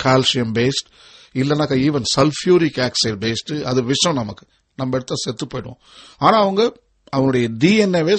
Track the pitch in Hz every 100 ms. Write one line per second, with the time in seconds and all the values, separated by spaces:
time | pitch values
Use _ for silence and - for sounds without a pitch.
0 | 135 131 127 131 113 110 123 139 - _
1 | - - - 127 135 147 147 131 139 147
2 | 107 - 143 143 185 180 160 135 127 -
3 | 117 104 110 113 - 151 123 127 120 131
4 | 175 143 107 - - _ _ - 131 131
5 | 127 151 - 113 143 131 107 - _ -
6 | - - 156 220 196 196 240 - _ _
7 | _ 139 135 127 117 113 156 214 202 180
8 | 160